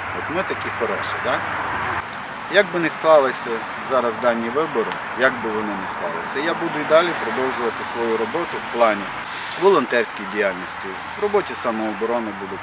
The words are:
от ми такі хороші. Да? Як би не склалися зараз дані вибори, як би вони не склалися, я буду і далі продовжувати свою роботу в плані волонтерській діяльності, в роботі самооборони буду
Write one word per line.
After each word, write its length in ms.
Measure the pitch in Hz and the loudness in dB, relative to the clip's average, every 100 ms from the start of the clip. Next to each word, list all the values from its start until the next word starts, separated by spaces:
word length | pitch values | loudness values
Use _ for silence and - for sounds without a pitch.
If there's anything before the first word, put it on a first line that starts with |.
| - - | -6 -6
от 180 | 107 170 | -4 -4
ми 60 | |
такі 260 | 185 135 127 - | -2 -4 -4 -2
хороші. 380 | 110 95 - - | -2 -2 -4 -4
Да? 140 | 117 147 - - - - - - - - - - - | -2 -2 -2 -4 -4 -4 -2 -4 -6 -10 -10 -10 2
Як 120 | 180 190 | 4 4
би 80 | 175 | 2
не 100 | 156 | 0
склалися 600 | - 160 156 131 120 123 113 - - 107 | 2 8 8 8 0 -4 -4 -4 -8 0
зараз 220 | 131 120 110 | 2 2 2
дані 260 | 120 117 117 | 2 2 0
вибори, 440 | 135 156 131 90 87 - 107 | 0 0 0 -2 -4 -6 2
як 120 | 131 | 2
би 180 | 123 113 | 2 -2
вони 220 | 107 107 98 | -2 -2 -4
не 40 | 92 | -6
склалися, 540 | - - 101 - 135 165 | -4 -4 -4 -4 -2 -2
я 40 | |
буду 200 | 165 165 151 147 | -2 -2 -2 4
і 20 | |
далі 200 | 156 175 156 | 4 4 -2
продовжувати 580 | 127 117 131 123 117 - - | -2 0 -2 0 -2 -2 -6
свою 220 | 120 117 113 | -2 0 0
роботу 400 | 110 160 165 110 - | 0 -2 -4 -6 -4
в 80 | 117 | 2
плані 260 | 113 101 95 - - - - - | 4 4 -4 -8 -8 -8 -8 4
волонтерській 640 | 185 170 123 123 107 - 95 | 6 6 4 2 0 -4 -4
діяльності, 540 | 104 98 92 90 - 98 92 - - | 0 0 0 -8 -8 -8 -8 -10 -4
в 40 | |
роботі 320 | 208 202 - 117 | 2 2 0 -2
самооборони 680 | 123 110 110 98 110 120 110 98 | -2 0 -2 -2 0 0 -2 -6
буду 180 | 95 92 | -8 -8